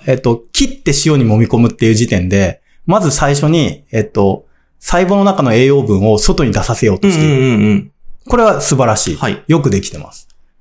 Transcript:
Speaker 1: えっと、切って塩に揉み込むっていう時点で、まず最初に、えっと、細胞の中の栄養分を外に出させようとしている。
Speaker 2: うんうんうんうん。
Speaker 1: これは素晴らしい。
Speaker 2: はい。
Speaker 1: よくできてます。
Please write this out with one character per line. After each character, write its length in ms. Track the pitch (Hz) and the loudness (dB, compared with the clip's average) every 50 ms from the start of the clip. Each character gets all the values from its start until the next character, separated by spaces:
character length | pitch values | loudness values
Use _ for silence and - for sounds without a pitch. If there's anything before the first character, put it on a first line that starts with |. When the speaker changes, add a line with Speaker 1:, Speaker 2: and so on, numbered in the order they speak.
| - | -4
Speaker 1:
え 80 | 143 127 | -4 -4
っ 60 | 117 | -2
と、 220 | - 120 117 117 - - | 0 -2 -2 -2 -6 -8
切 260 | - - 277 - - | -4 -2 -2 -2 -4
っ 60 | - | -6
て 100 | - 151 143 143 - | -4 -2 -2 0 0
塩 140 | 156 151 139 | 2 2 2
に 80 | 120 | 2
揉 100 | 110 107 | 2 2
み 100 | 113 117 | 2 2
込 120 | - - 113 | 2 2 2
む 100 | 120 113 | 2 0
っ 40 | - | 0
て 100 | - 120 | 0 0
い 60 | 113 | 0
う 40 | 110 | 2
時 140 | 107 120 120 | 2 0 0
点 220 | 107 92 90 92 | 0 -2 -2 0
で、 320 | 98 98 95 - - - _ _ _ - - | 0 0 0 -2 -4 -10 _ _ _ -8 -2
ま 160 | - 190 220 | 0 0 0
ず 80 | 180 147 | 0 -2
最 240 | - - 151 143 143 | -2 0 0 0 0
初 160 | 143 151 147 | 0 0 0
に、 340 | 165 165 135 98 - - _ _ | 0 0 0 -2 -6 -10 _ _
え 80 | - 110 | -6 -6
っ 40 | 104 | -6
と、 400 | - - 104 101 98 - - - _ _ _ _ _ _ _ | -4 -2 0 0 0 0 -4 -8 _ _ _ _ _ _ _
細 260 | - - 170 175 190 | -6 -2 -2 0 0
胞 120 | 180 202 | 0 0
の 80 | 202 196 | 2 2
中 180 | 202 190 156 | 0 0 0
の 100 | 143 120 | 0 2
栄 140 | 110 117 131 | 2 2 2
養 160 | 135 143 139 | 2 2 0
分 280 | 120 110 101 92 101 110 | 0 0 0 2 2 2
を 60 | 110 | 2
外 280 | 104 - 143 135 - 147 | 2 2 0 0 0 0
に 60 | 117 | -2
出 100 | 98 - | -2 -2
さ 120 | - - 113 | -2 -4 -4
せ 120 | - 113 | -2 0
よ 80 | 107 185 | 0 0
う 40 | 196 | 2
と 120 | - 196 | 0 0
し 80 | 180 156 | 2 2
て 40 | |
い 60 | 156 151 | 0 2
る。 60 | 143 | 2
Speaker 2:
う 20 | |
ん 20 | 131 | 2
う 40 | |
ん 20 | 131 | 0
う 40 | 131 | 0
ん 20 | |
う 240 | 117 104 104 107 101 | 2 2 2 2 0
ん。 180 | 101 98 - _ _ - - - - - | 0 -4 -8 _ _ -16 -16 -16 -16 -6
Speaker 1:
こ 100 | - 240 233 | -2 0 2
れ 60 | 226 | 2
は 180 | 214 170 143 | 2 2 0
素 140 | - - 147 | -2 -2 0
晴 140 | 127 127 113 | 0 2 0
ら 60 | 107 | 0
し 160 | - - 95 | 0 -2 -4
い。 40 | 78 | -4
Speaker 2:
は 120 | - - 113 | -4 -6 -6
い。 160 | 101 - - | -6 -6 -2
Speaker 1:
よ 140 | - 160 160 | 0 0 0
く 80 | 143 - | 2 0
で 140 | 101 95 | -2 -2
き 80 | - - | -4 -6
て 80 | - - | -12 -14
ま 120 | - - | -16 -18
す。 160 | - - - _ _ _ _ _ _ _ | -20 -20 -20 _ _ _ _ _ _ _